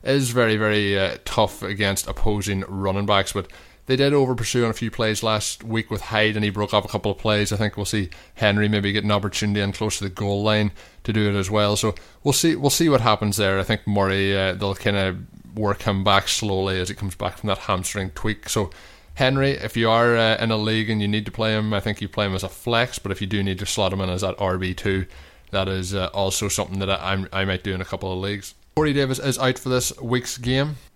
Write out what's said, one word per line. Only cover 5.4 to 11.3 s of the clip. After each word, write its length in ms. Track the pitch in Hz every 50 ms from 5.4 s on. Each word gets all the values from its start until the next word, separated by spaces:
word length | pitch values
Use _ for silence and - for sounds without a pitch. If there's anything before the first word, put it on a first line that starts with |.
| - - - -
week 300 | - 113 110 113 110 -
with 80 | 110 98
Hyde, 360 | - - 113 107 110 110 107
and 80 | 107 107
he 60 | 104
broke 240 | 95 104 104 101 -
off 120 | 104 95
a 40 | -
couple 220 | - 104 - 104
of 60 | 95
plays. 340 | - - 110 107 104 104 104
I 60 | 113
think 180 | 98 110 104 -
we'll 100 | - 101
see 240 | - - 107 95 82 - - - - -
Henry 340 | - 113 104 101 104 104 104
maybe 240 | 107 104 98 101 101
get 100 | 104 101
an 80 | 104
opportunity 480 | 104 104 98 101 - - 107 104 101 104
in 140 | 101 98 98
close 240 | - 113 107 -
to 80 | - 101
the 40 | 98
goal 340 | 90 - 104 101 101 101 104
line 280 | 107 107 107 104 104 - - - - - - -
to 80 | -
do 180 | 104 110 104
it 80 | 104